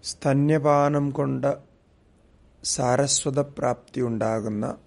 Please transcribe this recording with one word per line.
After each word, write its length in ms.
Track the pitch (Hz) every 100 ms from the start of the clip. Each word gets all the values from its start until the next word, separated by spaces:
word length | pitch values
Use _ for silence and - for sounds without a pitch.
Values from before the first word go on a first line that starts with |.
സ്തന്യപാനം 1000 | - - 151 139 147 156 147 143 143 147 143
കൊണ്ട് 400 | 139 139 131 139 135 - _ _ _ _ _ _ _ _ _
സാരസ്വതപ്രാപ്തി 1400 | - - 127 127 139 - 156 135 143 - 127 120 - -
ഉണ്ടാകുന്ന 640 | 123 113 110 113 107 107 113 -